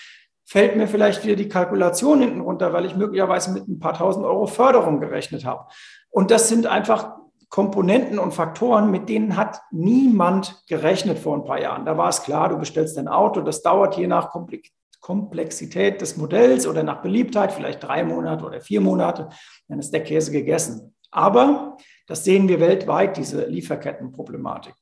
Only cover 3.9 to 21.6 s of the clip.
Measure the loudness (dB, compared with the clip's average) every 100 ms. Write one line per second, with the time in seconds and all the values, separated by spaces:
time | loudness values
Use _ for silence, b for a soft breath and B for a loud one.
3.9 | -2 -2 0 -2 -2 -2 2 4 6 4
4.9 | -2 -4 -8 -8 -10 -8 -10 -12 B B
5.9 | B B 2 4 6 4 2 2 0 2
6.9 | 0 -2 -14 -20 _ _ -2 0 2 2
7.9 | 2 2 -2 -4 -2 -4 -2 2 4 4
8.9 | 0 -2 -2 0 0 -2 -6 -10 -2 2
9.9 | 4 6 6 4 2 -2 -10 -6 -2 2
10.9 | 2 0 -2 -4 -4 -4 -4 -4 -4 -4
11.9 | 0 0 -2 -2 -2 0 -2 -4 -2 -2
12.9 | -4 -2 2 2 0 -4 -2 2 4 2
13.9 | 0 0 0 -2 -8 -12 -16 -18 _ _
14.9 | _ -8 -6 -6 -8 -8 -10 -8 -2 -2
15.9 | -2 -6 -6 -2 4 6 4 0 -2 -4
16.9 | -4 -2 0 0 0 0 -2 -8 -10 -6
17.9 | -4 -4 -4 -6 -6 -8 -12 -4 2 2
18.9 | 2 0 -4 -10 B B B -12 -10 -4
19.9 | -4 -2 -2 0 -2 -2 -2 -2 -8 -16
20.9 | _ _ 0 4 6 4 2